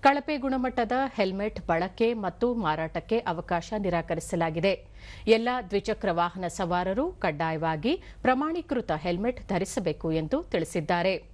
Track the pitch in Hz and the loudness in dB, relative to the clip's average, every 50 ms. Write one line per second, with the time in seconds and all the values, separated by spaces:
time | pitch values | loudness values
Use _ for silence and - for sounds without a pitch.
0 | - 277 277 294 277 - 302 285 240 277 262 262 247 254 247 254 240 214 247 254 | 8 6 6 6 2 -2 -2 0 0 0 0 2 0 0 0 0 0 2 2 0
1 | 269 262 - - 202 190 190 190 202 220 214 - 175 - 170 165 175 190 185 - | 0 0 2 0 0 0 2 -2 -4 -4 -4 -6 0 0 2 2 2 -2 0 2
2 | 233 226 240 226 202 185 175 - 240 240 247 233 208 156 156 156 160 160 - 175 | 2 2 2 0 -2 -4 -2 0 0 0 0 0 0 0 0 0 -2 -4 -4 -6
3 | - - 220 233 - - 175 160 170 - 185 170 165 - 220 214 208 190 170 170 | -4 0 0 0 0 0 -4 -4 -2 -2 -2 -2 -2 -2 -4 -2 0 0 0 0
4 | 165 - 175 160 - - - 170 170 165 156 170 165 196 190 - - - - - | 0 0 -4 -4 -4 -4 -2 0 0 0 0 2 2 2 2 0 -4 -16 -20 -18
5 | - - - - - - 220 226 226 240 247 254 214 180 196 202 196 - 214 - | -18 -16 -16 -8 4 6 6 6 6 0 -2 -2 -4 -2 -2 -2 0 0 -4 0
6 | - 196 170 170 170 180 - 190 185 175 170 - 196 170 175 175 180 190 190 208 | 0 0 2 2 2 0 0 -4 -6 -6 -2 -2 -2 0 2 0 2 0 0 0
7 | 285 359 370 - - 185 151 147 165 160 160 160 160 160 160 156 147 233 320 381 | 0 -2 -2 -2 -2 -2 0 0 -2 -2 0 0 0 0 0 0 0 0 0 0
8 | - - - - - 240 262 254 285 311 330 359 330 - 285 247 220 - 165 156 | -2 -12 -18 -2 2 2 2 2 2 -2 -2 -4 -4 -2 -2 -4 0 -2 -2 -2
9 | 147 180 175 175 202 240 247 - - - 196 175 185 180 - - 196 175 151 - | 0 -2 -2 0 0 -2 -2 -4 -4 -2 0 0 0 0 -2 -2 -2 -2 -2 -2
10 | - 165 160 160 160 156 - 285 359 - - 185 165 - - 180 156 156 180 175 | -2 0 0 0 0 0 0 -2 -2 0 -2 -2 -2 0 -2 -4 0 0 0 0
11 | 170 190 190 160 - - | 2 0 -2 -4 -6 -10